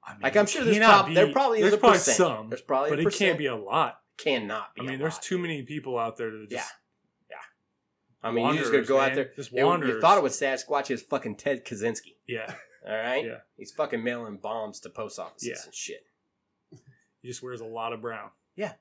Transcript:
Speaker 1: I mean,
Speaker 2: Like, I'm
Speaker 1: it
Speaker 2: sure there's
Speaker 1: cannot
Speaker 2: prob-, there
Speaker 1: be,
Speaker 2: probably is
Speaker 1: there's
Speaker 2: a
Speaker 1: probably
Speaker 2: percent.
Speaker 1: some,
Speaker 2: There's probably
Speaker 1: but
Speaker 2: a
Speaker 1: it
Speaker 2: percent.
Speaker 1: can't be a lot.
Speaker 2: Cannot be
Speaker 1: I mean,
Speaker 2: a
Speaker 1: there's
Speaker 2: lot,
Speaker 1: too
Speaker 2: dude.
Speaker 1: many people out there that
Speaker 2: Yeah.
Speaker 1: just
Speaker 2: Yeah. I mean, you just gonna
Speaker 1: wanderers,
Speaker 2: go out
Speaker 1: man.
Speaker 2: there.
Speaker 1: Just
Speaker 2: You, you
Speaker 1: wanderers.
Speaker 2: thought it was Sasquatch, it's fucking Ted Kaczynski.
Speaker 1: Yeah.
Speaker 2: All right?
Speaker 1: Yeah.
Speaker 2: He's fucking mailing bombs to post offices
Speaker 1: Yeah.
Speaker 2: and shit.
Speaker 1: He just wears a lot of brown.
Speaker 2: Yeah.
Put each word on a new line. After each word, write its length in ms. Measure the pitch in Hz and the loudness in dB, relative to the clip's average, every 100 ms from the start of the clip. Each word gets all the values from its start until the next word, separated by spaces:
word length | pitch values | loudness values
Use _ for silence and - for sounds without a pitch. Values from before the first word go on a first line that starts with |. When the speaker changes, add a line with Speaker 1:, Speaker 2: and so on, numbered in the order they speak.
Speaker 1:
I 80 | - | -18
mean, 100 | - | -4
Speaker 2:
Like, 140 | 139 202 | 2 4
I'm 80 | |
Speaker 1:
it 40 | 208 | 2
Speaker 2:
sure 140 | - | 2
there's 120 | 233 208 | 2 6
Speaker 1:
cannot 280 | 220 202 | 8 8
Speaker 2:
prob-, 100 | 180 | 8
there 120 | 170 190 | 4 6
Speaker 1:
be, 60 | |
Speaker 2:
probably 260 | - 240 226 | 4 2 4
is 40 | |
Speaker 1:
there's 100 | 208 | 4
Speaker 2:
a 40 | 208 | 6
Speaker 1:
probably 200 | 233 190 | 8 6
Speaker 2:
percent. 180 | 147 120 | 4 4
Speaker 1:
some, 320 | 175 113 110 | 4 2 -8
Speaker 2:
There's 140 | - | -10
probably 280 | - 135 147 | -2 0 0
Speaker 1:
but 80 | 147 | 0
Speaker 2:
a 40 | |
Speaker 1:
it 20 | |
Speaker 2:
percent. 240 | 165 196 196 | 0 2 2
Speaker 1:
can't 100 | 147 | 2
be 80 | 143 | -2
a 80 | 117 | -4
lot. 440 | 98 135 131 - _ - | -2 0 0 -4 _ -6
Speaker 2:
Cannot 580 | 156 131 104 107 101 | -2 -2 -2 -8 -8
be 60 | - | -10
Speaker 1:
I 40 | |
mean, 100 | 131 | -10
Speaker 2:
a 40 | 135 | -6
Speaker 1:
there's 160 | 156 | -6
Speaker 2:
lot, 80 | 160 | -6
Speaker 1:
too 140 | - 185 | -6 -4
Speaker 2:
dude. 60 | |
Speaker 1:
many 200 | 170 151 | -4 -8
people 360 | 123 151 131 120 | -8 -10 -6 -4
out 180 | 117 110 | -4 -6
there 140 | 113 | -10
that 140 | 110 107 | -10 -10
Speaker 2:
Yeah. 80 | 120 | -10
Speaker 1:
just 140 | - - _ _ _ _ _ | -10 -12 _ _ _ _ _
Speaker 2:
Yeah. 60 | - - _ _ _ _ _ _ _ | -20 -20 _ _ _ _ _ _ _
I 100 | 113 | -4
mean, 140 | 117 131 | 0 0
you 60 | |
just 100 | 151 131 | 0 2
gonna 60 | 139 | 0
Speaker 1:
wanderers, 100 | 117 | 2
Speaker 2:
go 100 | 135 | 2
out 60 | 135 | 2
Speaker 1:
man. 60 | 135 | 0
Speaker 2:
there. 140 | 135 - | -6 -8
Speaker 1:
Just 160 | 139 | -8
Speaker 2:
You, 60 | 131 | 2
you 80 | 143 | 2
Speaker 1:
wanderers. 340 | 175 139 110 | 2 0 2
Speaker 2:
thought 160 | 160 196 | 4 6
it 40 | |
was 160 | 143 - | 4 -2
Sasquatch, 500 | 139 131 - 143 135 | -2 -4 -2 -4 -2
it's 120 | 120 | -6
fucking 340 | - 139 113 101 | -4 -4 -4 -6
Ted 280 | - 135 | -2 -4
Kaczynski. 520 | - 110 113 107 - _ - | -4 -4 -4 -4 -12 _ -12
Speaker 1:
Yeah. 260 | 117 107 117 - _ - | -10 -10 -14 -18 _ -8
Speaker 2:
All 80 | 107 | -6
right? 280 | 113 131 | -2 -2
Speaker 1:
Yeah. 120 | 117 - _ _ | -4 -10 _ _
Speaker 2:
He's 140 | 101 | -18
fucking 320 | - 151 117 | -6 -4 -2
mailing 360 | 117 120 113 101 | -4 -6 -10 -10
bombs 420 | 107 113 107 104 | -8 -6 -8 -12
to 80 | - | -18
post 280 | - 107 - | -12 -12 -10
offices 280 | 87 - 120 | -14 -10 -10
Speaker 1:
Yeah. 160 | - | -10
Speaker 2:
and 100 | - | -14
shit. 320 | - - - _ _ _ _ _ _ _ - _ _ _ _ | -14 -14 -14 _ _ _ _ _ _ _ -20 _ _ _ _
Speaker 1:
He 60 | 123 | -16
just 140 | 120 | -14
wears 180 | 127 123 | -12 -12
a 60 | 113 | -10
lot 260 | 113 113 | -8 -6
of 80 | 117 | -6
brown. 300 | 117 110 104 _ _ - | -10 -10 -14 _ _ -10
Speaker 2:
Yeah. 160 | 202 - | -10 -10